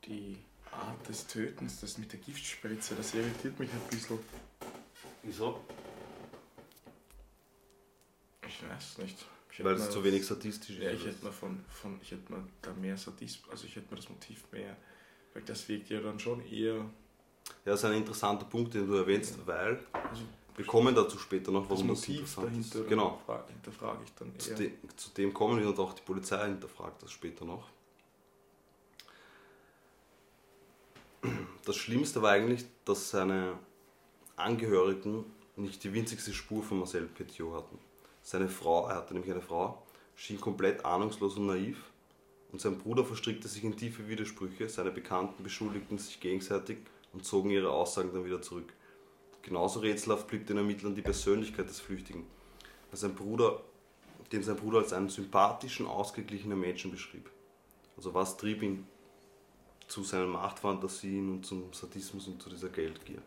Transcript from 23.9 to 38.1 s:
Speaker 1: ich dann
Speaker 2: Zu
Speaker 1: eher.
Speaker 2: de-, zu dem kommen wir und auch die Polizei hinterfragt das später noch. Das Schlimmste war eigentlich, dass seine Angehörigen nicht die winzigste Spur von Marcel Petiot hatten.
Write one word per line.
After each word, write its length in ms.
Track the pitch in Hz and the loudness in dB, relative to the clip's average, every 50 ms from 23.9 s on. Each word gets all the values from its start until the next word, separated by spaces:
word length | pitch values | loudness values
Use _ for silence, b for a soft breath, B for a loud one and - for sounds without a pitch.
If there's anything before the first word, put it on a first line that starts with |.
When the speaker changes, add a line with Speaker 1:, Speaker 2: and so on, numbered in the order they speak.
| 110 110 110 | -6 -6 -8
Speaker 1:
ich 100 | - - | -14 -14
dann 240 | - - - - - | -14 -12 -12 -10 -8
Speaker 2:
Zu 120 | - - | -8 -6
Speaker 1:
eher. 60 | 113 | -2
Speaker 2:
de-, 160 | 107 104 - - - - - - | 0 -2 -2 -2 -6 -16 -18 -14
zu 140 | - - - | -12 -14 -10
dem 240 | - - 98 98 98 | -2 2 2 2 4
kommen 260 | - 110 107 120 117 | 4 4 6 6 6
wir 80 | 107 104 | 4 4
und 100 | 98 95 | 4 4
auch 140 | 95 92 95 | 2 0 0
die 100 | - - | -8 -6
Polizei 440 | - 95 95 - - 101 95 104 | -4 -4 -2 0 0 0 0 2
hinterfragt 560 | 104 98 95 - - - - - - - - - | 0 -2 -4 -8 -12 -12 -10 -10 -10 -10 -12 -16
das 100 | - - | -16 -14
später 320 | - - 82 - - 90 | -8 -8 -8 -8 -8 -8
noch. 240 | 85 87 - - - - - _ _ _ _ _ _ _ _ _ _ _ _ _ _ _ _ _ _ _ _ _ _ _ _ B B B B B B B B B B B B B B B B B B B _ _ _ _ _ _ _ _ _ _ _ - - - - - _ - - - - - - - - - 123 120 104 95 - - - - | -8 -8 -10 -10 -14 -20 -20 _ _ _ _ _ _ _ _ _ _ _ _ _ _ _ _ _ _ _ _ _ _ _ _ B B B B B B B B B B B B B B B B B B B _ _ _ _ _ _ _ _ _ _ _ -20 -20 -20 -20 -20 _ -20 -20 -20 -20 -20 -20 -20 -4 -2 -2 -2 -2 -4 -6 -10 -10 -4
Das 120 | - 101 | -2 -2
Schlimmste 440 | - - - 113 127 147 147 - 123 | -2 0 2 2 2 2 4 2 6
war 120 | 107 107 101 | 8 10 10
eigentlich, 320 | 101 110 117 123 120 120 - - - _ | 10 8 6 2 2 0 -8 -14 -12 _
dass 260 | - 101 98 - - | 2 2 2 2 0
seine 440 | - 101 92 95 95 95 92 92 90 90 - - - - - - - _ - - _ _ - - - | 2 2 4 4 4 2 2 0 -2 -4 -10 -18 -20 -20 -20 -20 -20 _ -20 -20 _ _ -20 -20 -6
Angehörigen 920 | - 82 104 120 110 113 110 101 92 92 98 98 95 98 104 107 110 110 - - - - - - | -2 0 2 2 2 4 6 6 8 8 6 4 2 0 -2 -2 -2 -4 -6 -14 -20 -20 -20 -8
nicht 300 | - 101 98 95 - - | -6 -6 -6 -6 -6 -6
die 100 | 101 95 | -2 0
winzigste 380 | 113 117 113 117 - - - 98 | 0 0 0 -4 -6 -6 -6 -6
Spur 300 | - - - 107 110 104 | -8 -6 -4 -4 -4 -2
von 180 | - 104 95 | 0 0 0
Marcel 260 | 90 90 - 90 85 | 0 0 -2 -2 -4
Petiot 480 | 82 - - 90 - - - 82 82 82 | -4 -8 -12 -12 -12 -8 -8 -6 -6 -4
hatten. 240 | 82 82 - - - - - - B B B | -6 -8 -8 -14 -20 -20 -20 -20 B B B